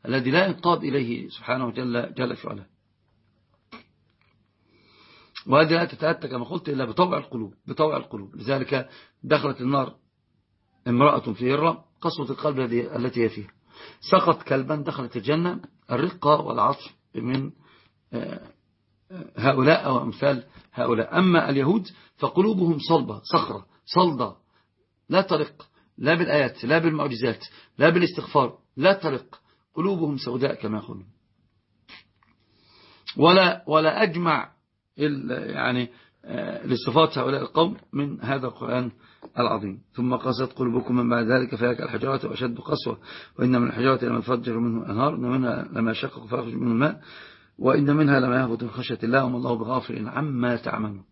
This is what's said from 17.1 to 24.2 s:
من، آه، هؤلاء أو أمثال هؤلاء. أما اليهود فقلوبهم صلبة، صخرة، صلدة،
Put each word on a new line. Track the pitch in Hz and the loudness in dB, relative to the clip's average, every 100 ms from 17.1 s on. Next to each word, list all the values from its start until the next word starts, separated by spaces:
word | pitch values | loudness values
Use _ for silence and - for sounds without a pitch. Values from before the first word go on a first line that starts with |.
| - | -8
من، | 120 135 139 - _ _ _ _ _ | -4 -4 -6 -12 _ _ _ _ _
آه، | 120 - - - _ _ _ _ _ _ 95 - - | -10 -8 -12 -16 _ _ _ _ _ _ -18 -14 -2
هؤلاء | 135 135 131 170 143 | 0 4 4 4 2
أو | 127 | -2
أمثال | 123 110 139 131 - - _ | -4 -2 0 0 -8 -20 _
هؤلاء. | - 127 113 113 170 | -4 0 0 0 2
أما | 185 170 147 | 4 4 4
اليهود | 139 135 214 180 - - _ | 2 2 0 -2 -18 -20 _
فقلوبهم | 131 170 208 196 170 151 - | -2 2 2 4 2 0 2
صلبة، | 165 110 104 | 2 2 -8
صخرة، | - 165 - 101 - _ - | 0 0 0 -8 -12 _ 0
صلدة، | 170 180 131 | 4 4 2